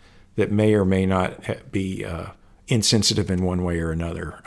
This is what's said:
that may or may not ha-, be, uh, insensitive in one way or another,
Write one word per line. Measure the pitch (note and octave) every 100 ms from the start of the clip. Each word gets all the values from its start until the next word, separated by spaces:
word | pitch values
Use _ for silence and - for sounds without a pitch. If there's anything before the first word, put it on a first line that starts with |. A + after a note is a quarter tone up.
| - - - -
that | F#2+
may | G#2 A2
or | G#2+ F#2+
may | F#2+ F#2+
not | F#2 F2+ - -
ha-, | - -
be, | G2 F#2+ G2
uh, | G2+ E2+ F2+ - - - -
insensitive | B2 G2+ A2+ - G#2 F#2
in | F2+ F#2
one | F#2
way | F2+ E2
or | E2
another, | D#2+ E2+ E2+ E2+ -